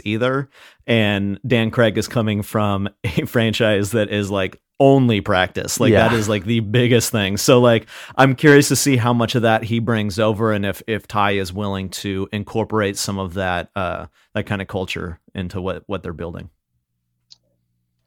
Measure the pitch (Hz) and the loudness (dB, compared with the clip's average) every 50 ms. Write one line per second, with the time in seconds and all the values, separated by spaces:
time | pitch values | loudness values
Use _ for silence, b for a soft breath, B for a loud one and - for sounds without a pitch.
0 | - 101 107 110 120 127 131 135 143 - b b b b b b b - 120 113 | -6 -4 -4 -2 -2 -2 -2 -4 -6 -8 b b b b b b b -2 0 2
1 | 107 104 104 98 98 101 98 - - 123 123 117 113 110 - - 120 110 95 113 | 2 2 0 0 -2 -2 -4 -6 -4 -2 0 0 0 0 0 2 2 2 2 -2
2 | 104 - - 127 110 107 107 101 101 - - 110 107 101 101 98 98 101 - _ | -6 -4 -4 -2 -2 -2 -2 -4 -4 -4 -4 -2 -2 0 -2 -2 -4 -6 -8 _
3 | - - - - 156 117 - 123 113 113 104 - 120 107 107 98 104 98 117 117 | -10 -6 -4 -4 -6 -2 0 0 0 0 0 0 0 2 2 0 0 -2 -2 -2
4 | 104 101 104 104 101 95 101 98 95 92 - _ _ _ _ _ 139 135 135 139 | -2 0 -2 -4 -4 -2 -2 -2 -4 -4 -6 _ _ _ _ _ 4 6 6 6
5 | 131 120 113 101 92 - 101 92 92 90 - - - - - - 120 107 107 98 | 4 4 2 0 0 0 2 2 2 0 0 -6 -6 -6 -2 0 2 4 4 4
6 | 110 113 113 113 107 101 110 104 87 104 117 113 110 98 107 123 123 117 123 117 | 4 4 2 0 0 0 -2 -2 -2 -2 -2 -2 -2 0 0 2 2 4 4 4
7 | 107 - - 113 101 95 101 104 - - 135 123 123 120 117 113 - B B B | 2 2 -2 0 0 0 -2 -2 4 6 6 8 8 6 4 4 0 B B B
8 | B B B - 131 135 131 123 - 151 143 143 143 - 143 120 - 143 135 120 | B B B 4 4 4 4 4 6 8 8 8 6 4 2 0 2 2 2 2
9 | 110 120 120 120 117 107 - 127 113 113 113 110 110 98 113 117 113 110 117 110 | 2 2 2 2 0 0 0 0 2 2 2 2 0 -2 -4 -4 -2 -2 -2 -2
10 | 104 104 92 104 110 110 110 98 113 110 107 104 101 98 92 - - - 110 101 | -2 -4 -2 0 0 0 0 0 -2 -2 0 -2 -2 -4 -6 -6 -6 -6 -6 -6
11 | - _ - 107 101 101 101 101 95 87 90 98 104 101 98 95 95 92 - - | -6 _ -4 -2 0 0 0 -2 -4 -6 -6 -8 -6 -6 -6 -6 -8 -10 -12 -10
12 | - 104 98 95 98 - - 104 101 - - 113 107 - - 110 104 98 104 - | -8 -6 -4 -4 -6 -6 -6 -8 -8 -6 -4 -4 -4 -2 -2 -2 -2 -2 -2 -4
13 | - - 101 98 95 92 85 98 95 92 90 87 82 - _ 101 92 87 85 87 | -6 -6 -6 -6 -6 -8 -6 -6 -4 -4 -4 -4 -6 -8 _ -8 -6 -6 -6 -8
14 | 80 78 _ _ _ _ _ 107 98 - 107 98 95 - - 98 95 92 - 85 | -12 -16 _ _ _ _ _ -8 -6 -4 -6 -6 -6 -8 -6 -8 -6 -6 -8 -10
15 | 85 90 85 - _ _ _ 92 92 90 - 95 90 95 87 82 - - 101 92 | -10 -12 -12 -14 _ _ _ -10 -10 -8 -8 -8 -8 -8 -8 -10 -10 -10 -10 -10
16 | 85 90 85 76 85 82 85 90 87 87 _ _ _ _ _ _ _ _ _ _ | -8 -10 -12 -10 -12 -12 -12 -14 -16 -18 _ _ _ _ _ _ _ _ _ _
17 | _ _ _ _ _ _ _ _ _ _ _ _ _ _ _ _ _ _ _ _ | _ _ _ _ _ _ _ _ _ _ _ _ _ _ _ _ _ _ _ _
18 | _ | _